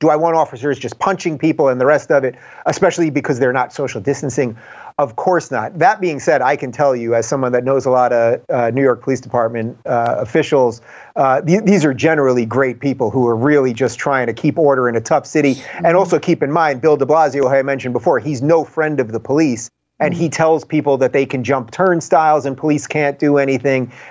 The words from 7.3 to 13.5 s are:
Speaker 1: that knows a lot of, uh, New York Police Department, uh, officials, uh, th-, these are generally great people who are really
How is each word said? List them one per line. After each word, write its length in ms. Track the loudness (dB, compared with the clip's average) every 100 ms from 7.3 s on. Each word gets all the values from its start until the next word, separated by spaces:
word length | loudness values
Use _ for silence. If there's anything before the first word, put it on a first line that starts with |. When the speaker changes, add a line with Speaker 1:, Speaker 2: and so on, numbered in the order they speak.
| -2 0
Speaker 1:
that 120 | 0
knows 220 | 0 0 2
a 40 |
lot 220 | 2 2
of, 300 | 2 2 0 -2
uh, 200 | -2 0
New 120 | 2
York 200 | 2 0
Police 200 | -2 -6
Department, 560 | -2 -2 -2 -2 -8 -8 -4
uh, 300 | -2 -2 -2
officials, 640 | -2 -2 0 2 2 -2 -14 -20 -12 -2
uh, 240 | 0 0
th-, 220 | 2 2
these 180 | 4 2 2
are 80 |
generally 500 | 0 0 2 2 0
great 340 | 0 0 0 -2
people 320 | -4 -2 -2
who 160 | 0 0
are 80 |
really 380 | 2 2